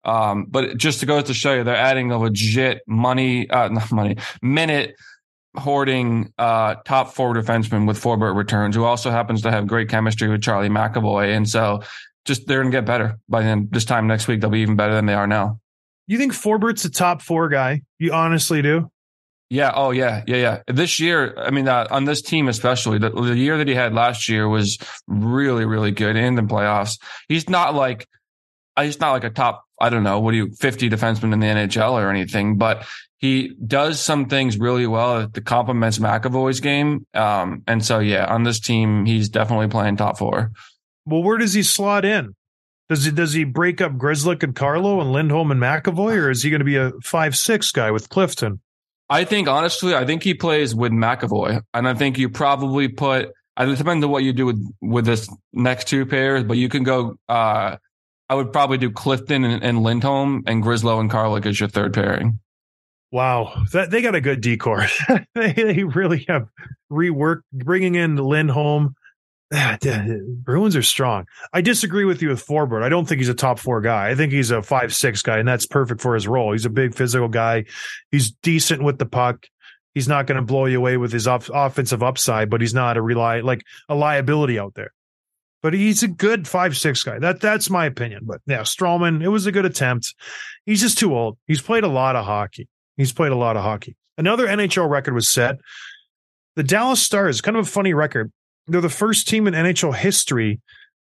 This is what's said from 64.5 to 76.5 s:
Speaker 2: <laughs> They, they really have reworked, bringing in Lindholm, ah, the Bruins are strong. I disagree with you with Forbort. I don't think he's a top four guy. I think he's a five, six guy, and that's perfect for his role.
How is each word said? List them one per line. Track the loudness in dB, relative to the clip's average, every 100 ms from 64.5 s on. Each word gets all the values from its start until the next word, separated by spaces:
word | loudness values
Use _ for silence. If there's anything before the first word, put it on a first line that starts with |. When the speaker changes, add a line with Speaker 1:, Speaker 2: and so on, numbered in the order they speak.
| 0 0 0 0 0 0
Speaker 2:
<laughs> | 0 0
They, | -2 0
they | 2 0 0
really | 0 0 0 0 -2
have | -4 -4 -12 -20 -20 -8
reworked, | -2 0 0 0 -2 -6
bringing | -8 -2 0 2 2
in | 2
Lindholm, | 0 0 2 2 2 2 2 0 -2 -16 _ _ _ _
ah, | -2 -2 -2
the | -2 -2 -4 -6 -8 -8
Bruins | -2 0 2 2
are |
strong. | 2 0 0 -2 -6 -16 -4
I | 0
disagree | 2 2 0 0
with | 0 0
you | 0
with | -2 -2
Forbort. | -2 0 0
I | 2
don't | 0 0
think | 0
he's | 0
a |
top | 0 0 0
four | -2 0
guy. | 0 0 0
I |
think | 0 0
he's | 0 0
a | 0
five, | 0 0 0
six | 0 -2 -2
guy, | 0 0
and | 2
that's | 0 0
perfect | 0 0 -2
for | -2
his | -2 0
role. | -2 0